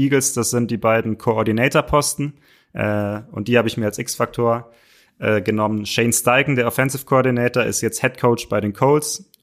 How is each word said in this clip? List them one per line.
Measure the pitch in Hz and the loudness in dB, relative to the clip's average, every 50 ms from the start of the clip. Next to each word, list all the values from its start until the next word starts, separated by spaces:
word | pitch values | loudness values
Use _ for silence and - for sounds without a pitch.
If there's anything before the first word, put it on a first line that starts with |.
Eagles, | 139 139 139 135 131 - - | 0 2 2 2 2 0 -2
das | 123 113 - | -2 -2 0
sind | - 123 120 107 | 0 -2 -2 -2
die | 120 104 | -4 -2
beiden | 104 113 110 113 110 110 110 107 | 2 2 2 2 2 0 -4 -2
Koordinatorposten, | - - 113 110 110 110 107 110 120 135 - 160 143 - - 147 143 - - - 143 147 147 - _ _ _ _ _ _ - | -2 0 0 2 0 0 0 2 0 2 2 0 0 2 0 0 0 0 -4 -6 -6 -8 -8 -12 _ _ _ _ _ _ -8
äh, | - 104 104 104 104 104 101 104 104 110 - - | -4 -2 -2 -2 -2 -2 -4 -4 -8 -10 -12 -10
und | - 104 107 | -8 -2 2
die | 120 120 | 2 2
habe | 110 | 2
ich | 113 - | 2 0
mir | - 113 | -2 -2
als | 104 104 - | -2 -2 -4
X-Faktor, | 120 - - - 120 - - - 120 117 117 120 120 - - _ _ _ _ _ _ _ _ _ | -8 -8 -4 -4 -4 -4 -2 0 0 2 0 0 -4 -10 -20 _ _ _ _ _ _ _ _ _
äh, | - 110 107 104 101 | -2 0 0 2 0
genommen. | 113 107 107 107 107 110 107 104 | 0 0 0 0 0 0 -2 -4
Shane | - - - 117 117 120 | -4 -2 0 0 0 0
Steichen, | - - 123 120 131 139 143 143 | 0 2 2 2 2 2 2 0
der | 123 120 117 | 0 0 0
Offensive | - - 131 139 - 131 - | 0 0 -2 -2 -2 -6 -2
Coordinator, | - 139 131 127 131 123 123 120 120 - 123 113 | 0 2 2 4 2 2 2 0 0 0 0 0
ist | 110 101 - | 0 -2 -2
jetzt | - 110 - - | -2 -4 -2 -2
Head | - 131 127 - | -2 -4 -2 0
Coach | - 123 117 113 - - | 0 0 2 0 -2 -2
bei | - 104 | -2 -2
den | 101 104 101 | -2 -2 -2
Colts | - 127 135 147 151 147 - - - - - _ _ | 0 2 4 4 2 2 -2 -8 -10 -12 -18 _ _